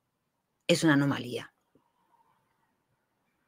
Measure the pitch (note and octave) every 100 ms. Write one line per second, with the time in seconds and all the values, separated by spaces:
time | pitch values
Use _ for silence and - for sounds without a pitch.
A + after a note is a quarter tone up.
0 | _ _ _ _ _ _ - E3+ E3 C#3+
1 | C#3+ B2+ B2 A#2 - _ _ _ _ _
2 | _ _ _ _ _ _ _ _ _ _
3 | _ _ _ _